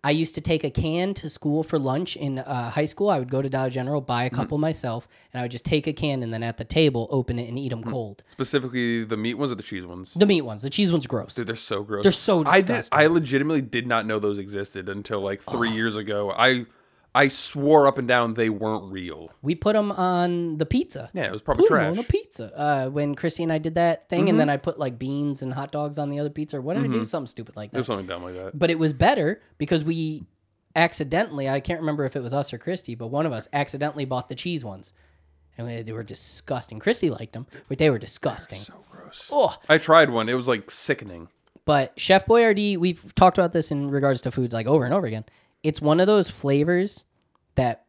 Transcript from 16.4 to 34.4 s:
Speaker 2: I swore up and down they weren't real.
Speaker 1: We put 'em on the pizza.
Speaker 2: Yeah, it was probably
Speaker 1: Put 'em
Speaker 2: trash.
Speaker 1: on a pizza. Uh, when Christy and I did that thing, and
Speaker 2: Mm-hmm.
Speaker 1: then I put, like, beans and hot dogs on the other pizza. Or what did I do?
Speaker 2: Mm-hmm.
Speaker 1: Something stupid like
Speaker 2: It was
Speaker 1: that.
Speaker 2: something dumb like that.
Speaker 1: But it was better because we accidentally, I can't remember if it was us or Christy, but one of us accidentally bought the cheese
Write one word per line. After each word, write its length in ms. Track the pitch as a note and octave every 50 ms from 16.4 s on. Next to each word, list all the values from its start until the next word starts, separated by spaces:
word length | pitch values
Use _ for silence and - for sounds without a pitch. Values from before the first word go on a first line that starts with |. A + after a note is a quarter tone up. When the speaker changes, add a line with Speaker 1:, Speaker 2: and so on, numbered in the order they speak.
| A#2+ C3 C3 B2 A#2 - _ _ _ _ _ _ _ _ -
Speaker 2:
I 140 | B2+ C#3+ C3+
swore 580 | - - - - - D3 C#3 D3 D#3 D3+ C#3+
up 100 | C#3 C3+
and 100 | C#3 B2+
down 280 | A#2+ B2 B2 A#2+ A2+ A2
they 160 | A2+ A2+ A2+
weren't 420 | G#2+ G2 A2 A2 A2 G2+ F#2+ F#2+ F#2+
real. 380 | F#2+ F2+ F2 D2+ D#2 E2+ D#2+ - _
Speaker 1:
We 140 | - C#3+ F3
put 200 | E3 - G#3 G#3+
'em 160 | A3 G#3+ G3+
on 680 | G3 F#3+ F#3 F#3 F3+ F3 F3 F3 F3 F3 E3+ E3+ D#3 D3+
the 80 | D#3+
pizza. 420 | - - B3+ F4+ - - C3+ A2+ - _
Speaker 2:
Yeah, 100 | F#3 B2+
it 80 | F#2+ G2
was 80 | G#2+
probably 220 | - - C#3 - F#4
Speaker 1:
Put 40 | A4+ -
'em 60 | -
Speaker 2:
trash. 120 | G#2+ - E3+
Speaker 1:
on 60 | G#3+
a 40 | B3
pizza. 500 | - - G#4 A4 - - - A2+ G#2 -
Uh, 360 | - D3 D3 D3 C3+ C3 C3+
when 240 | C#3 D3 D3 C#3+ C#3+
Christy 280 | - - E3+ - - E3+
and 80 | E3
I 60 | D#3+
did 180 | D#3 D#3 E3 D#3+
that 340 | E3+ E3+ E3+ E3 - _ _
thing, 100 | F3 E3+
and 80 | E3+ E3+ G#3
Speaker 2:
Mm-hmm. 40 |
Speaker 1:
then 140 | - D3+ D3
I 80 | C#3+ C#3
put, 200 | - F3 - -
like, 200 | D3 C3 A#2+ A#2
beans 420 | C3 C3 C#3 C#3+ D3 D3 C#3 C#3
and 140 | C3+ C3 B2+
hot 180 | C#3 C#3+ C#3 -
dogs 260 | D3 D3 D3 D3 D3+
on 120 | D3 C#3+
the 80 | C#3+ C#3+
other 80 | D3 D3
pizza. 300 | D3 D#3 D3+ D3+ - C#3
Or 20 |
what 140 | B2+ D3 F3+
did 60 | - C#3
I 20 | C3+
do? 40 | B2
Speaker 2:
Mm-hmm. 60 | A2+ A2+
Speaker 1:
Something 220 | G#2+ - - C3 A2+
stupid 280 | - - A2+ - -
like 160 | G#2+ G#2+ G#2 -
Speaker 2:
It 60 | B2+
was 80 | B2
Speaker 1:
that. 60 | B2+ A2+
Speaker 2:
something 120 | G2 F#2
dumb 160 | F#2 F2+ F2 F2
like 120 | F2+ F2+
that. 240 | F2+ F#2 F#2+ - C#3+
Speaker 1:
But 120 | E3+ E3
it 80 | E3 D#3+
was 140 | D#3+ D#3 C#3+
better 480 | B2 E3+ G#3+ C#4 B3 D3+ D#3 G#3 - _ _ _
because 260 | _ D3+ - F3+ D#3+ D3+
we 440 | D#3+ E3 E3 D#3+ D#3 D#3 D3+ E3+ - _ _ _ _ _ _ _ _ -
accidentally, 760 | D#3+ E3+ E3+ - - D3+ C3 D#3 F3 A3 F#3+ D3+ C#3+ C3+ C3+
I 120 | C3+ C#3
can't 200 | C#3 - F3 D#3+
remember 240 | E3 D#3 D3 D3 C#3+
if 120 | B2+ -
it 60 | C#3+ A#2+
was 120 | A#2 C3+
us 180 | C#3+ C#3 - -
or 60 | A2
Christy, 360 | - E3 F#3 F3+ - - A#2
but 120 | A#2 A#2
one 180 | A2+ C3 C#3+ D#3+
of 80 | D#3+ B2
us 160 | A2 - - -
accidentally 520 | C#3+ C#3+ - - C3+ D3 D3+ C#3+ D3 C#3
bought 240 | C3 C3 B2 - -
the 60 | C3
cheese 280 | B2+